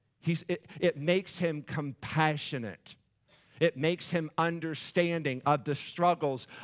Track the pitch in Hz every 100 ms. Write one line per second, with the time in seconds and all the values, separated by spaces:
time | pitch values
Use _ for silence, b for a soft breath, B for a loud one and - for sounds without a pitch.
0 | _ _ 170 165 - 180 - B 175 147
1 | 151 190 180 - 170 151 135 147 143 -
2 | - 156 156 147 - 135 107 - - -
3 | _ _ _ b b b 165 135 160 175
4 | - 170 156 - 165 170 160 156 - 185
5 | 170 165 151 127 143 147 147 139 - -
6 | 175 170 147 131 - B